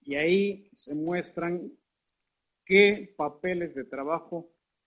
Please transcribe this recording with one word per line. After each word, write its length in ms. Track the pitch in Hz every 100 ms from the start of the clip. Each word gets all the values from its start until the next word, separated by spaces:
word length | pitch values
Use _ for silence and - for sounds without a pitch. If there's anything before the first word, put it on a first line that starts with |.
Y 120 | -
ahí 520 | 143 156 190 202 196 -
se 220 | - -
muestran 760 | 147 156 175 - - 170 175 151 - _ _ _ _ _ _ _ _
qué 500 | _ 196 202 208 - _
papeles 560 | 147 143 185 180 170
de 100 | 135
trabajo 640 | 123 135 139 165 165 170 165 _ _ _